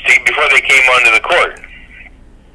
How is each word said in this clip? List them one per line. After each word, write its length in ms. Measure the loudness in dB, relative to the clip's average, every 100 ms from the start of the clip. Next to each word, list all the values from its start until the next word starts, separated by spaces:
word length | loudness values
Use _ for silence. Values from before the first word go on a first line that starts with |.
| 0
to, 140 | 0
before 240 | 0 -2 0
they 120 | 0
came 260 | 2 2 2
onto 220 | 2 2
the 80 | 0
court. 400 | 0 0 -2 -6 -18 -20 -20 -20 -20 -20 -20 -20 -20